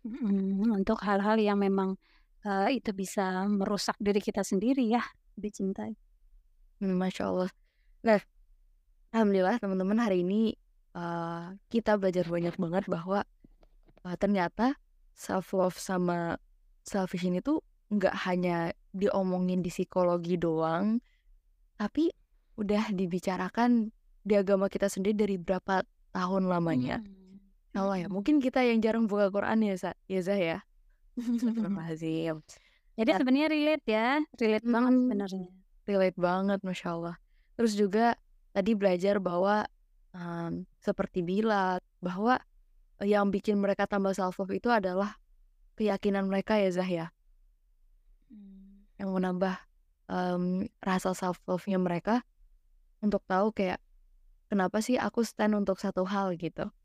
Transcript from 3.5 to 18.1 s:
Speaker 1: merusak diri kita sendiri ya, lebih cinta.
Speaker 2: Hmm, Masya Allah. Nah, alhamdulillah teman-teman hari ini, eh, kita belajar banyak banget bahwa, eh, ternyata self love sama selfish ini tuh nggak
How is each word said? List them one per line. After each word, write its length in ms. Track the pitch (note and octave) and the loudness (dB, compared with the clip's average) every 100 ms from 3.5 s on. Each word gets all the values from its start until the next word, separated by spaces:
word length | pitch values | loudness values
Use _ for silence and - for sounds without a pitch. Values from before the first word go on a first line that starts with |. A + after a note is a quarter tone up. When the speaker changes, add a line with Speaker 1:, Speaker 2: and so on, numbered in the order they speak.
Speaker 1:
merusak 440 | G#3 G3 G3+ - - | 0 0 -2 -4 -2
diri 220 | G3+ G#3 | 0 0
kita 180 | G3 G#3 F#3+ | 0 -4 -2
sendiri 380 | G3 A3+ C#4 A3+ | 0 0 0 2
ya, 140 | A#3+ - _ _ - | 0 -2 _ _ -12
lebih 140 | G#3 | -12
cinta. 300 | - F#3+ G3 G#3+ G#3+ _ _ - - _ _ - _ | -6 -6 -4 -10 -12 _ _ -20 -20 _ _ -20 _
Speaker 2:
Hmm, 180 | F#3+ F#3 | -2 0
Masya 260 | F#3 - G3 | -2 -2 -2
Allah. 220 | F#3 F#3 _ _ _ _ _ A3+ | 0 -2 _ _ _ _ _ 4
Nah, 140 | G#3 - _ _ _ _ _ _ _ _ | 4 2 _ _ _ _ _ _ _ _
alhamdulillah 460 | A3+ G#3 F#3+ F#3 A#3 | 2 4 4 2 2
teman-teman 400 | G3 F#3+ F#3 G#3+ | -2 -2 0 2
hari 240 | A3+ F#3 | 2 0
ini, 320 | F3+ G#3 A3+ - _ _ _ F3 | 2 2 0 -2 _ _ _ -10
eh, 500 | E3+ E3+ E3 E3+ F3 G3 _ | -6 -6 -6 -8 -12 -16 _
kita 300 | A3+ A3 G#3+ | -2 2 2
belajar 260 | F#3+ F3+ E3+ | 2 0 0
banyak 240 | F3 E3+ - | -2 -2 -2
banget 280 | E3+ F3+ G3 | -2 -2 -2
bahwa, 320 | E3+ F3 G3 - _ - _ _ _ _ _ F3+ | -6 -2 -4 -4 _ -20 _ _ _ _ _ -10
eh, 100 | F3 | -2
ternyata 640 | G3 G3+ E3+ - A#3+ D4 _ _ _ | 0 2 0 0 0 0 _ _ _
self 380 | - - F#3+ F3 | -18 -6 -6 -2
love 240 | F#3+ F3+ - | 0 0 -2
sama 640 | - F#3 F3 F3 E3+ - _ _ _ _ - | -4 0 0 0 -2 -6 _ _ _ _ -6
selfish 400 | G3+ F#3 F3+ F3+ | -4 -4 -4 -2
ini 160 | F3+ | -2
tuh 160 | C#4 D#4+ _ _ _ | 0 -2 _ _ _
nggak 220 | G#3 F#3 | 0 0